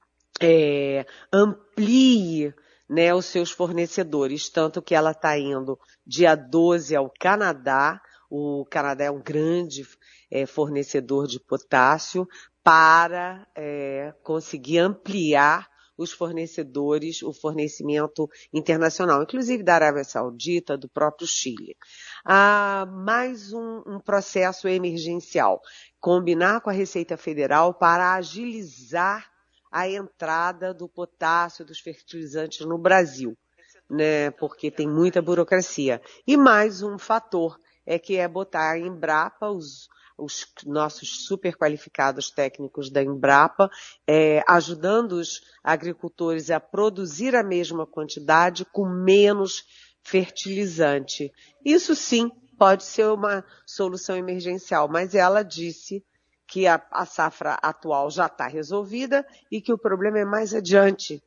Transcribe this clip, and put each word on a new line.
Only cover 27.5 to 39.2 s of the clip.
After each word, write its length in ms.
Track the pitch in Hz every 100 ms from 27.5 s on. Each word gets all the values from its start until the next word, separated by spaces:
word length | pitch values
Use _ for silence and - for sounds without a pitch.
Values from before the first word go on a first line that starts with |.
| 143 170
para 420 | 180 175 170 180
agilizar 1160 | 185 170 170 240 226 185 127 123 165 185 208 - _ _ _ _
a 180 | 160 185
entrada 840 | 196 196 - 160 160 175 180 185
do 140 | 175 175
potássio, 760 | - 175 - 165 165 170 -
dos 140 | 156 156
fertilizantes 880 | - 156 - 170 156 147 156 - 156
no 100 | 170
Brasil, 640 | 175 185 170 131 127 113 _ _ _ _ -
né, 440 | 147 156 151 147
porque 400 | - 147 - 151
tem 160 | 147 151
muita 340 | 151 180 175
burocracia. 800 | 165 175 165 185 180 - 135 117 - - -
E 100 | 285
mais 460 | 269 208 214 190
um 160 | 208 202
fator 580 | - 226 - 180 165 160 _ _ -
é 140 | 170
que 160 | - 190
é 100 | 175
botar 460 | 170 196 165 160
a 60 | 165
Embrapa, 720 | 175 175 156 156